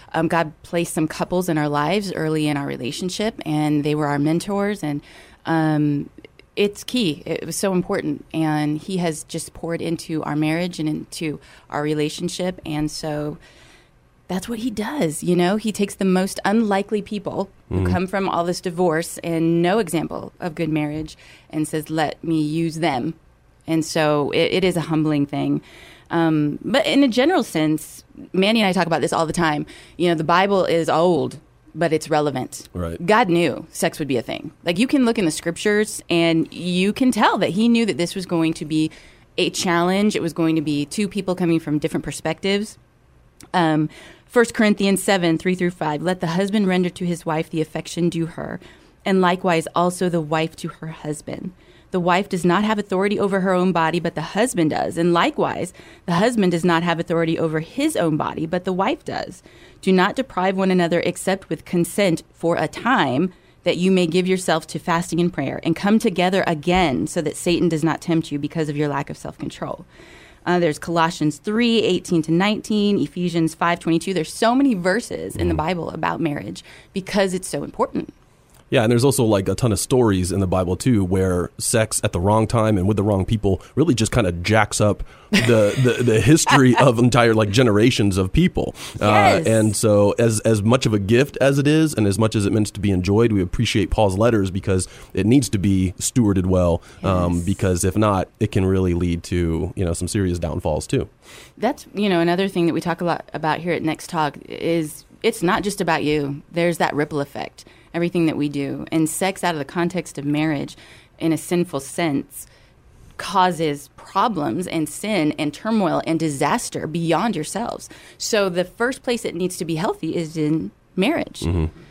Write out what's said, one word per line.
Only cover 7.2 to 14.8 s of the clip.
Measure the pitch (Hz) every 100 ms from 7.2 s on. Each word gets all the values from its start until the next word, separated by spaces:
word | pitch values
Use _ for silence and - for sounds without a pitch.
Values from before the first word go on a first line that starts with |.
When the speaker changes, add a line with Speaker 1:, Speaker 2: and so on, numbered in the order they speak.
| -
Speaker 1:
It | 160
was | - 165
so | 202
important, | 180 175 196 151 143 -
and | 160 160 151 151 151
he | - 185
has | 175 156
just | - 165 -
poured | - 165 165
into | 165 165 - 156
our | - 147
marriage | 156 165 180 175
and | 156
into | 156 - - 160 139 - - -
our | -
relationship, | 151 151 151 - 175 - 180 180
and | - 151 151
so | - 160 151 151 160 - - - - _ _ _ _ -
that's | 185 202
what | 233
he | 247
does, | 208